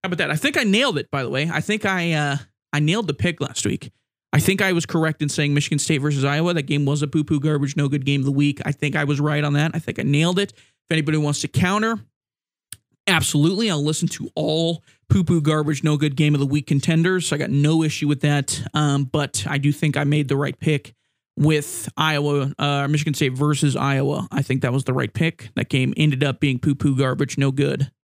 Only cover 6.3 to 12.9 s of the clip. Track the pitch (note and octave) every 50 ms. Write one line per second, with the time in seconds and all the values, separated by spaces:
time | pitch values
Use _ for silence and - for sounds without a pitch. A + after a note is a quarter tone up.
6.3 | C#3+ D3 E3 F3 F3 E3 C#3 C3 C#3+ C#3+ C#3+ C#3+ D3 D3 D3 C#3+ - D#3+ D3 -
7.3 | E3 D3 C3+ D#3 D3+ D3 C#3 C3+ C#3+ D#3 D3 C#3 C#3 D3 C3 C#3 C#3+ C#3 C3 C#3
8.3 | C#3 C#3 D3 D3 C#3+ - - C3+ C#3 - - D3 - D3+ D3 C#3+ D3 C#3 D3 D3+
9.3 | D3+ D3 D3 D3 C#3+ C#3+ D3+ E3 - E3 - - - - C#3 C#3+ C#3+ D3 D#3+ E3+
10.3 | F3+ F3+ G3+ G3+ - _ - _ _ _ _ _ E3 D#3+ D3+ D3 D#3 D#3 D3+ D3
11.3 | D3 - - D3+ - - F#3 F3+ G3 G#3 G#3+ A3+ A3+ G#3 - _ _ _ _ _
12.3 | _ _ _ _ _ _ _ _ - _ _ _